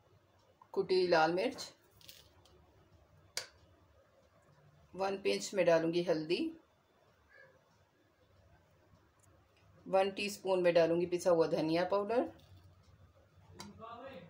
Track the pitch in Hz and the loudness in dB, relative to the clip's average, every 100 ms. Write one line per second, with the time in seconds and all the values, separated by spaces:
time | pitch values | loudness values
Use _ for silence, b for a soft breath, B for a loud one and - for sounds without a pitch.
0 | _ _ _ _ _ _ _ - 190 185 | _ _ _ _ _ _ _ -6 0 2
1 | 180 165 160 175 240 - - - _ _ | 4 4 4 2 -2 -6 -14 -18 _ _
2 | - - - _ - _ _ _ _ _ | -20 -20 -20 _ -20 _ _ _ _ _
3 | _ _ _ - - _ _ _ _ _ | _ _ _ -14 -14 _ _ _ _ _
4 | _ _ _ _ _ _ _ _ _ 180 | _ _ _ _ _ _ _ _ _ -6
5 | 196 196 202 202 - 202 175 165 165 175 | -4 -2 -2 -2 -2 0 4 4 2 0
6 | 175 156 156 202 330 - _ _ _ _ | 0 -2 -2 -4 -4 -8 _ _ _ _
7 | _ _ _ - - _ _ _ _ _ | _ _ _ -20 -20 _ _ _ _ _
8 | _ _ _ _ _ _ _ _ _ _ | _ _ _ _ _ _ _ _ _ _
9 | _ _ _ _ _ _ _ - - 190 | _ _ _ _ _ _ _ -20 -2 0
10 | 196 196 202 - 185 185 175 170 165 170 | 0 -2 -8 -6 -2 0 4 4 4 2
11 | 175 175 185 165 160 175 156 165 180 202 | -2 0 2 4 2 0 0 0 0 -2
12 | 202 233 - - - - - - _ - | 0 -2 -4 -8 -20 -20 -20 -20 _ -20
13 | - _ _ _ - 175 202 208 226 240 | -20 _ _ _ -20 -20 -20 -18 -18 -16
14 | 269 254 | -18 -18